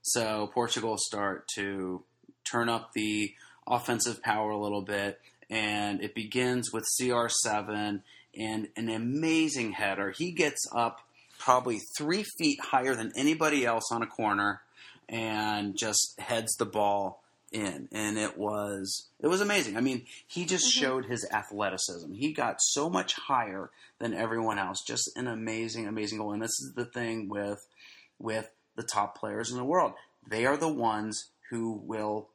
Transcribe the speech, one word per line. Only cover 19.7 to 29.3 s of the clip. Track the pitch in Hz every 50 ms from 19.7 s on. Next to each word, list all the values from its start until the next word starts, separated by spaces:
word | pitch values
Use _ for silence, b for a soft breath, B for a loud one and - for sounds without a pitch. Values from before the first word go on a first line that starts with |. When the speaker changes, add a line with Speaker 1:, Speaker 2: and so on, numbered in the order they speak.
| 98
Speaker 1:
I | 117
mean, | 123 135 131 117 - B B B B
he | - - 175 180
just | 160 185 180 -
Speaker 2:
Mm-hmm. | - - - 143
Speaker 1:
showed | 131 131 131 127
his | 107 123 110 101 -
athleticism. | - 107 - - 104 101 104 95 92 92 - - 90 87 85 - 95
He | 104 135 156 151
got | - 127 110 - -
so | - - - 143 147 170
much | 180 185 - - -
higher | - - - 139 123 117 104 95 98 90 - B B B B B _
than | 117 117 110
everyone | - 117 113 113 117 113 110 107
else. | 101 95 92 98 - -
Just | - 117 123 - - -
an | - 123
amazing, | 123 113 110 110 113 110 110 113 113 107 117 113
amazing | 101 107 110 107 104 110
goal. | 107 107 104 104
And | 104
this | 113 113 - -
is | 135 135 131
the | 123 117
thing | - - 123 120 113 110 113 104 98
with, | 104 101 101 101 104 - - _ B B B B B B B B B _
with | - 113 110 110 110 - _ _ _ _ _
the | - 110
top | - - 104 101 101 -
players | - - 104